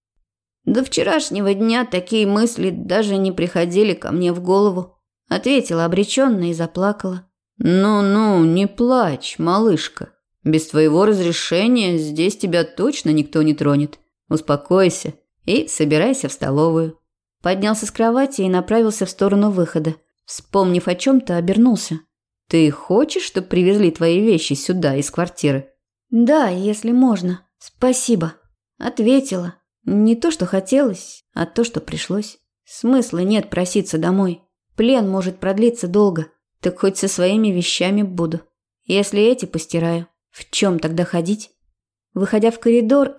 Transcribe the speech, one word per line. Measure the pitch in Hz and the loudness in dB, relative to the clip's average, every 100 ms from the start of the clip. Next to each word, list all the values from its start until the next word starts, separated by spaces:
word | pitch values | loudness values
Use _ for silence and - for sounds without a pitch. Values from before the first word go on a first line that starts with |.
| _ _ _ _ _ _ | _ _ _ _ _ _
"До | - 220 | -2 -2
вчерашнего | 262 - - 311 - 196 196 | -2 -2 -2 -2 -2 -2 -2
дня | 196 226 233 | 0 0 0
такие | 240 180 180 220 202 | -2 -6 -2 0 0
мысли | 208 233 - 190 | 2 0 -2 -4
даже | 175 - 190 208 196 | -4 -2 -2 0 0
не | 190 | -2
приходили | 180 175 175 170 180 214 | -2 -2 -2 0 2 2
ко | 170 - | 0 -4
мне | 170 175 | -2 -2
в | 175 | -2
голову", | 175 196 208 185 180 _ _ _ _ | 0 2 2 0 -8 _ _ _ _
ответила | 208 247 269 - 165 | -4 0 0 0 -2
обреченно | 170 180 208 - 269 202 170 | 0 0 0 2 2 2 -2
и | |
заплакала. | 165 165 180 196 208 190 185 - _ _ - | -2 -4 -2 -2 -2 -6 -8 -12 _ _ -4
"Ну-ну, | 156 185 202 208 196 208 220 185 | 0 2 4 2 2 2 2 4
не | 165 175 196 | 4 2 0
плачь, | - 240 254 185 131 - - | 0 0 2 0 -4 -8 -4
малышка. | 165 196 226 156 - - - _ _ _ | 0 2 2 2 -2 -12 -16 _ _ _
Без | - 156 156 | -2 0 0
твоего | 151 156 160 214 | 2 4 4 4
разрешения | 202 170 165 - 170 226 247 190 170 | 2 0 -2 -2 0 2 2 2 0
здесь | 151 151 180 214 | -2 -2 -2 -2
тебя | 190 170 | -2 0
точно | 160 - 233 285 160 | -2 -2 -4 -2 0
никто | 151 147 160 | 0 0 0
не | 156 | 0
тронет. | 143 143 143 147 - _ _ _ | 2 0 0 -2 -8 _ _ _
Успокойся | 156 156 143 - 185 185 170 156 - _ _ | -4 -2 -4 0 2 2 0 -8 -12 _ _
и | - 233 320 | -2 -2 -2
собирайся | - 151 151 220 262 135 | -2 0 2 0 -2 -6
в | |
столовую". | - 139 143 165 160 160 160 _ _ _ _ | -6 -4 0 2 0 -2 -8 _ _ _ _
Поднялся | 175 190 208 214 208 | -4 -2 -2 -2 -6
с | |
кровати | - 226 247 269 269 | -2 0 2 0 -2
и | 190 | 0
направился | 180 180 226 220 214 185 | 0 0 0 0 -2 -6
в | |
сторону | - 196 202 208 | -2 0 2 2
выхода. | 185 165 165 160 156 _ _ | 2 -2 -2 -4 -6 _ _
Вспомнив | - - - 196 185 175 180 | -18 -18 -4 0 2 0 -2
о | 180 | -2
чем-то, | 269 269 - 175 | 2 2 2 -2
обернулся. | 170 196 247 214 - 160 - _ _ _ _ | 0 4 4 2 -2 -10 -10 _ _ _ _
"Ты | 165 156 | 2 2
хочешь, | 143 - 196 311 370 | 0 0 0 2 -2
чтоб | - 190 180 | -4 -6 -2
привезли | 180 180 208 175 | 2 2 4 2
твои | 160 165 175 | 2 0 2
вещи | 226 170 - | 2 2 0
сюда | 143 - 185 156 135 | -4 -2 -2 0 -2
из | 147 | -4
квартиры?" | - 170 - 147 135 139 _ _ _ _ | -4 -6 -2 -2 -2 -6 _ _ _ _
"Да, | 233 240 311 220 | 2 4 4 2
если | 180 202 214 226 | -2 -4 -4 0
можно. | 247 262 196 175 180 _ _ | 2 2 2 -2 -6 _ _
Спасибо", | - _ 247 254 - 208 160 - _ _ _ _ | -20 _ 0 0 0 0 -2 -8 _ _ _ _
ответила. | 175 175 220 269 269 185 175 - _ _ | -8 -2 2 2 0 -6 -8 -12 _ _
"Не | - 202 220 233 | -2 2 2 2
то, | 339 | 0
что | 320 180 | -2 -2
хотелось, | 190 190 262 262 180 - - _ | -2 0 2 2 -2 -12 -20 _
а | - 170 | -8 -4
то, | - | -2
что | 233 156 | -2 -4
пришлось. | - 156 - 196 214 - _ _ | -8 -10 -6 -6 -6 -14 _ _
Смысла | _ - 226 262 240 165 | _ -6 0 2 0 -2
нет | 190 214 214 | 0 0 -2
проситься | 175 180 208 190 160 | -4 -2 -2 -2 -2
домой. | 175 190 190 170 _ _ _ | 0 0 0 -4 _ _ _
Плен | - 226 262 196 | -2 2 2 0
может | 190 180 185 | -2 -4 -4
продлиться | 185 196 233 233 180 | -4 0 0 0 -2
долго. | 202 202 160 156 _ _ _ | 2 2 0 -8 _ _ _
Так | 180 180 | -6 -2
хоть | 196 190 | -2 0
со | 196 | -4
своими | - 180 214 214 | 0 0 2 0
вещами | 180 175 - 180 208 | 0 -2 -2 0 0
буду. | 196 180 165 165 - _ _ _ | -2 -2 -4 -4 -10 _ _ _
Если | - 190 202 202 | -2 -2 0 2
эти | 220 254 | 2 2
постираю, | 170 160 - 170 165 170 170 _ _ | -2 -8 -6 -4 -2 -4 -6 _ _
в | - - | -20 -10
чем | - 202 170 | -2 0 0
тогда | 160 165 | -2 -2
ходить?" | 175 170 170 214 - _ _ _ _ _ _ | -2 -2 -2 -4 -8 _ _ _ _ _ _
Выходя | - 196 214 226 | -6 -2 2 2
в | 226 | 2
коридор, | 233 240 220 277 277 | 2 2 4 2 2